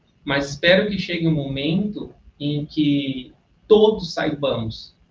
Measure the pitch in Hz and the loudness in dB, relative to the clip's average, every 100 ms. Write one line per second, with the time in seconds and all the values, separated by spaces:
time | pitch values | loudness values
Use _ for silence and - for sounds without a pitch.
0 | _ _ 143 139 139 - 170 190 208 190 | _ _ -4 -2 -2 0 4 4 4 -2
1 | - 170 165 151 135 135 147 196 214 143 | -4 -2 0 0 -2 -4 -2 -2 -2 -6
2 | - - - _ 143 147 151 156 147 143 | -12 -16 -20 _ -4 -4 -4 0 2 2
3 | 135 127 127 - _ _ _ 208 214 - | -2 -8 -10 -20 _ _ _ 6 6 2
4 | 165 - 147 143 139 117 110 - - _ | -4 -4 -4 -2 -2 -2 -4 -8 -16 _
5 | _ | _